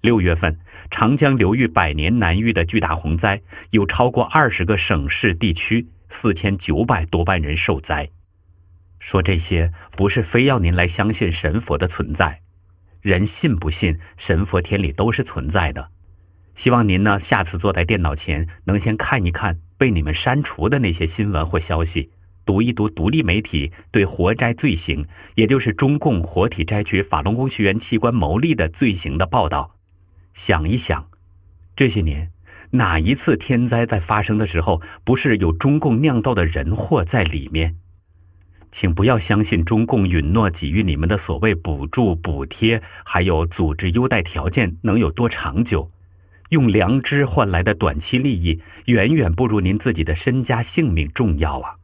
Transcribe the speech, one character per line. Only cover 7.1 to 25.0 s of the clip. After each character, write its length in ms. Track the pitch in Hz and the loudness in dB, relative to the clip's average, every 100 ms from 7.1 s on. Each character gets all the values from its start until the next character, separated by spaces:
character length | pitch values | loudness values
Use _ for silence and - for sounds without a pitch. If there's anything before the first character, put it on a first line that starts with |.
| 87 | 0
万 180 | 85 92 | 0 0
人 160 | 73 78 | 0 -2
受 240 | - 73 | -2 -4
灾。 300 | - 76 73 - _ _ _ _ _ - _ - | -2 -6 -6 -12 _ _ _ _ _ -20 _ -20
说 240 | - 95 | -2 0
这 160 | 87 90 | 2 0
些 340 | 82 87 85 82 - | 0 0 0 -4 -16
不 160 | - 98 | -2 0
是 160 | 123 | 0
非 180 | 98 120 | 0 2
要 160 | 131 127 | 2 2
您 160 | 85 | 2
来 140 | 90 87 | 2 0
相 260 | 85 107 | 0 -2
信 160 | 107 95 | 0 -2
神 300 | 80 76 90 | -2 -2 -4
佛 180 | - 73 | -2 -2
的 80 | 90 | -2
存 280 | - 78 | -4 -6
在， 260 | 73 85 69 _ _ _ _ _ - | -2 -4 -4 _ _ _ _ _ -8
人 280 | 101 90 104 - | -2 0 0 -2
信 140 | 165 | -2
不 160 | 95 82 | -2 -4
信， 300 | 78 87 80 82 - | -2 -2 -2 -8 -20
神 280 | - 87 | -2 -2
佛 160 | 98 92 | 0 -2
天 220 | 87 98 | -2 -2
理 80 | 87 | -2
都 220 | 73 110 | 0 -2
是 100 | 110 | 0
存 300 | - - 67 | -6 -6 -4
在 200 | 90 80 | -2 -2
的。 140 | 69 - - - - _ _ _ - | -4 -14 -20 -20 -20 _ _ _ -2
希 140 | - | 2
望 180 | 123 110 | 4 4
您 160 | 92 | 2
呢， 160 | 104 98 - | 2 0 0
下 160 | 104 | -2
次 120 | 87 85 | 0 -2
坐 140 | 98 | -2
在 120 | 90 | 0
电 180 | 87 104 | 0 0
脑 140 | 82 73 | 0 -4
前 320 | - 76 82 - | -4 -4 -4 -6
能 160 | - 101 | -2 -2
先 160 | 110 107 | 0 -4
看 280 | - 131 | -2 0
一 60 | 87 | 0
看 280 | 85 104 82 - _ | -2 -4 -4 -10 _
被 100 | 135 | 2
你 140 | 95 | 2
们 140 | 73 78 | -2 -2
删 260 | - 135 | 0 0
除 260 | 147 - 90 | -2 -2 0
的 120 | 139 | 2
那 120 | 110 | 0
些 140 | 82 82 | 0 -4
新 240 | 82 104 | -2 -2
闻 160 | 87 80 | 0 -2
或 140 | 87 | -2
消 240 | 82 80 | -2 -2
息， 260 | 82 85 - _ - - | -2 -4 -8 _ -20 -12
读 160 | - 98 | -2 0
一 120 | 120 | 0
读 160 | 120 104 | 0 -2
独 200 | - 82 | 0 0
立 140 | 156 | 0
媒 180 | 113 95 | 2 0
体 300 | 110 76 69 - - | 0 -4 -6 -10 -2
对 120 | - | 0
活 300 | 95 - 90 | 0 0 0
摘 180 | 113 120 | 2 -2
罪 220 | 117 147 85 | 0 -2 -2
行， 220 | - 71 | -4 -6